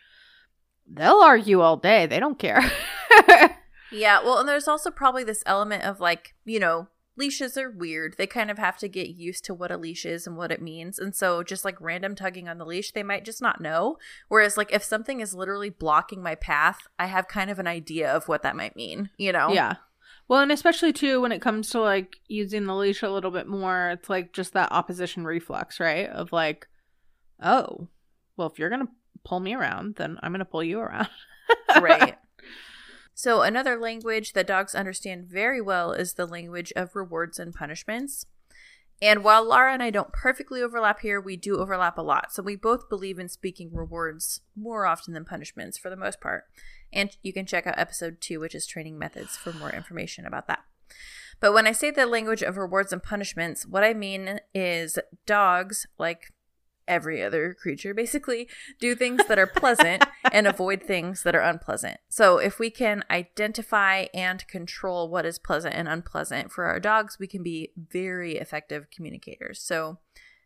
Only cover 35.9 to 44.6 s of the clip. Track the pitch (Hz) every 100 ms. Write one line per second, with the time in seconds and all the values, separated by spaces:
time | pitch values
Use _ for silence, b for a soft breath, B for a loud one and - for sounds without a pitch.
35.9 | - 180 - 175 170 170 175 170 - 180
36.9 | 202 185 165 170 175 170 - 147 160 -
37.9 | 226 277 - - _ _ b b b b
38.9 | - 208 208 202 220 226 247 262 262 240
39.9 | 202 - - 254 262 277 254 240 233 214
40.9 | 208 214 202 190 185 202 190 190 185 175
41.9 | 175 151 139 - - 190 202 220 240 -
42.9 | 202 190 185 180 - 190 180 170 165 165
43.9 | 170 165 156 - - _ 208